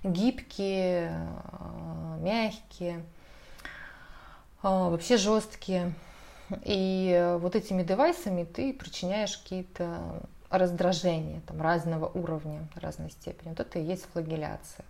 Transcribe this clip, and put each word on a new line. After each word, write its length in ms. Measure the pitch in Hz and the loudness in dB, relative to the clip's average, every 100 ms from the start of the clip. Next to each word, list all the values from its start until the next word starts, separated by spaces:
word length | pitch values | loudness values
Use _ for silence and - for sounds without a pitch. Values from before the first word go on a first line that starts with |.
гибкие, 1040 | 190 175 233 - - - 196 190 185 175 170 | 2 4 4 2 -10 -2 0 2 2 2 0
э, 1040 | 165 165 170 - 170 175 170 165 165 165 160 | -4 -6 -8 -10 -10 -10 -8 -8 -6 -6 -2
мягкие, 840 | 170 226 220 - - - 175 170 165 - - - - - - - - - - - - - - - | 0 2 0 -4 -16 -6 -6 -6 -10 -18 -20 -20 -18 -16 -14 -14 -16 -16 -18 -18 -18 -20 -20 -2
э, 60 | 196 | 2
вообще 480 | 190 180 165 - 240 | 4 4 2 4 6
жёсткие. 800 | 196 220 214 - - 185 175 160 - - - - - 190 | 6 4 2 -10 -2 0 0 -4 -12 -18 -20 -18 -10 -8
И, 480 | - 202 190 190 185 | 0 2 4 4 6
э, 220 | 175 175 175 | 6 6 2
вот 180 | 180 214 | 2 0
этими 260 | - 185 | 2 0
девайсами 600 | 175 190 311 349 208 180 | 2 6 4 4 -2 -2
ты 280 | 175 - 269 | -2 -2 -2
причиняешь 640 | 262 - - 180 202 202 - | -4 -10 -6 -2 0 0 -4
какие-то 840 | - 185 180 - 175 170 170 165 - - - | -6 -6 -6 -6 -4 -4 -6 -8 -10 -16 0
раздражения, 920 | 185 180 175 180 180 180 165 156 160 - | 4 4 6 4 4 2 2 -2 -8 -8
там, 140 | 156 | 0
разного 460 | 160 170 165 160 156 | 2 2 2 0 -2
уровня, 600 | 185 170 160 151 151 160 - | -2 -2 -2 -4 -8 -10 -8
разной 340 | 156 156 156 | -8 -6 -10
степени. 400 | - - - 160 | -10 -12 -12 -8
Вот 100 | 165 | -6
это 180 | - 180 | -4 -2
и 60 | |
есть 220 | 156 185 - | -2 -4 -4
флагеляция. 720 | 175 160 160 151 - - - | -6 -2 -4 -4 -8 -12 -16